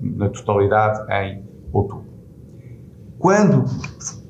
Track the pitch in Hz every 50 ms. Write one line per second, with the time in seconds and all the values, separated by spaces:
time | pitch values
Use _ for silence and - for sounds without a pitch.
0 | - - 98 98 101 98 - - - 110 101 101 98 101 107 107 107 107 107 -
1 | - - 101 101 98 95 98 - - - - - - - - 85 - - - -
2 | - - - - - - - - - - - - - - - - - - - -
3 | - - - - - 185 196 214 208 160 135 131 123 120 - - - - - -
4 | - - - - -